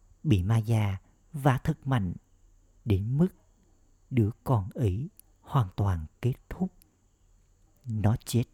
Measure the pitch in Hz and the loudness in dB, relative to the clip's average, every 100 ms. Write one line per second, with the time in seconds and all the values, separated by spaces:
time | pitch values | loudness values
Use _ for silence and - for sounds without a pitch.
0 | _ _ 160 107 90 113 107 113 104 95 | _ _ 0 2 2 0 2 0 0 -4
1 | _ _ _ 156 139 131 - 160 135 131 | _ _ _ -2 2 2 0 -4 -2 -2
2 | 92 - _ _ _ _ _ _ - 95 | -2 -6 _ _ _ _ _ _ -2 -2
3 | 104 135 180 - _ _ _ _ _ _ | 0 0 0 -2 _ _ _ _ _ _
4 | - 127 104 - - 123 95 - 117 92 | -4 0 2 0 -2 -2 -2 -2 -2 -2
5 | 156 - - _ - 139 98 - 101 87 | -6 -12 -20 _ -4 0 0 -2 -2 -2
6 | 78 _ 120 127 - - 185 - _ _ | -6 _ -4 -4 -8 -6 -6 -8 _ _
7 | _ _ _ _ _ _ _ _ - 110 | _ _ _ _ _ _ _ _ -8 -2
8 | 101 117 - 117 117 | 0 0 0 -2 -2